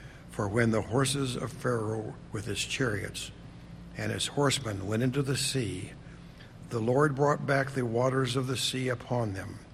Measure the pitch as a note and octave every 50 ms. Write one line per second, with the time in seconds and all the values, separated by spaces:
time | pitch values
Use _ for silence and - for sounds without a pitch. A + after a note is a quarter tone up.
0 | - - - - - - - - G#2+ G2 G2+ A#2+ A#2 A2+ A2 G#2+ F#2 - G#2+ C3+
1 | C3+ C3 C3+ C#3+ C3+ B2+ A#2+ C3+ - A2+ - - - B2 B2 A2+ G#2+ G#2+ A2 A2
2 | G#2+ A#2+ - - - - - G#2+ G2+ A2+ G2+ - - - - - C3+ A#2+ G#2 G2
3 | G2 G2 - - - - - - - - - - - - - - - - - -
4 | A2 G#2+ G#2+ G2 - - - C#3+ C#3+ C3+ B2 - A2 A2 G2+ F#2+ F#2 G2 A2 A2+
5 | B2+ C3 B2 C#3+ C3+ C3 C3 A#2 - - - C3+ A#2 G2 F2+ F#2 G2 - - -
6 | - - - - - - - - - - - - - - A#2+ A2+ A2 A#2+ B2+ C#3
7 | D3+ D3+ C3+ C3 D3 C#3+ D3+ D3 C#3 - C#3 C3+ C3+ C3+ C3+ C3+ B2 A#2 A2+ A#2
8 | B2 C3 C3 C3+ C3 A#2+ A#2 C3+ C3 C3 C3 A#2 - - - C3 C3 B2+ A#2+ -
9 | - - B2+ B2 A2+ G#2 F#2+ F#2+ F#2 F#2+ F#2+ - - -